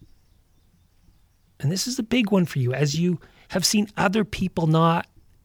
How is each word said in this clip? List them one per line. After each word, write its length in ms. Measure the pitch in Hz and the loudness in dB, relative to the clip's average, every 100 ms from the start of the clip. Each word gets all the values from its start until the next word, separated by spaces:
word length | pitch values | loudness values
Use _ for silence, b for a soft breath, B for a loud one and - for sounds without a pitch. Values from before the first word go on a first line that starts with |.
| - - _ _ _ _ _ _ _ _ _ _ _ _ _ _ | -20 -20 _ _ _ _ _ _ _ _ _ _ _ _ _ _
And 100 | 139 | -4
this 180 | 185 - | -2 -4
is 120 | 247 | -6
a 40 | |
big 280 | 220 247 208 | -2 0 2
one 140 | 202 170 | 2 0
for 140 | 139 | 0
you, 140 | 123 | -2
as 240 | 131 147 151 | 0 -2 0
you 220 | 175 170 b b b | -2 -2 b b b
have 160 | 185 170 | -2 0
seen 240 | 214 202 - | 0 -2 -2
other 260 | 180 208 | 0 0
people 420 | 202 - 185 - 165 | -2 -4 -6 -2 2
not 420 | 160 165 170 - - - _ | 4 4 2 -4 -16 -20 _